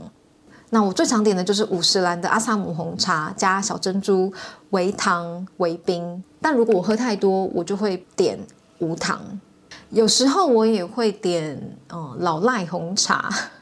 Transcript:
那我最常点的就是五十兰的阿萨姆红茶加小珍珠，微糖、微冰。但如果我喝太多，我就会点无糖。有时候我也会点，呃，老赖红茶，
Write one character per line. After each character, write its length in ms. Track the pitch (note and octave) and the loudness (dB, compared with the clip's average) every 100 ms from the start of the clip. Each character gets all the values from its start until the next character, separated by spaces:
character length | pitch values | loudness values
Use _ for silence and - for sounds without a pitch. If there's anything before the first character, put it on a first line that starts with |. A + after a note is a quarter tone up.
| - - _ _ - - - | -18 -20 _ _ -20 -20 0
那 80 | A3 | 2
我 100 | G3+ | 2
最 140 | F#3 D#4+ | 2 2
常 160 | A#3 | 2
点 140 | G#3+ F#3 | 2 2
的 80 | |
就 100 | F#3 | 0
是 120 | G3+ G#3+ | 0 0
五 160 | F3+ | 0
十 180 | E3 G3 | 2 2
兰 200 | F3+ F3 | 2 0
的 100 | F3+ | 0
阿 100 | A3 | 0
萨 160 | A3+ G#3+ | 0 -2
姆 180 | E3+ | -2
红 240 | D#3+ E3 F3+ | -6 -6 -4
茶 360 | F#3 D#3+ D#3 G3 | -2 -2 -2 -2
加 260 | G3 G3 | 0 0
小 160 | G3 F3 | -2 -4
珍 240 | F#3+ G3 | -2 -2
珠， 320 | G3 F#3+ F#3+ - - - - | 2 2 2 -4 -16 -18 -2
微 200 | G3 F3+ | 0 0
糖、 540 | G3+ G3+ F3 E3+ F3 F#3+ - | 0 0 0 -2 -10 -12 -2
微 200 | F3 E3+ | -2 0
冰。 440 | - F3 F3 F3+ - - | -2 -2 -4 -10 -14 -4
但 120 | D#4 C4 | 0 2
如 100 | A#3 | 4
果 80 | |
我 80 | F#3+ | 4
喝 140 | F3 A3 | 2 0
太 200 | B3 G3+ | 0 2
多， 300 | G3 F#3+ F#3+ | 2 2 0
我 160 | - | -2
就 140 | E3 G3+ | -4 -2
会 260 | G#3 F3+ - - | -2 -4 -6 0
点 240 | E3 G2+ G2 - _ _ | 0 0 -12 -20 _ _
无 160 | E3 D#3+ | -4 -4
糖。 440 | - - - G3 - _ _ - - | -4 -4 -8 -14 -16 _ _ -20 -2
有 180 | G#3+ A3 | 2 4
时 180 | - C4+ | 4 4
候 220 | F#4+ E4+ | 4 4
我 180 | A3+ A3 | 4 4
也 180 | G#3+ | 2
会 280 | F3 - A3+ | -2 -2 -2
点， 640 | G3 F3+ E3+ D#3 C3+ - - - | 0 0 0 -2 -6 -12 -14 -14
呃， 260 | E3+ D3+ A#2+ | -12 -10 -2
老 180 | F3 D#3+ | 0 2
赖 260 | A3 B3 E3 | 0 0 -4
红 300 | F3+ E3 G3+ | -6 -4 -2
茶， 340 | - - - - - - | 0 0 -2 -6 -6 -14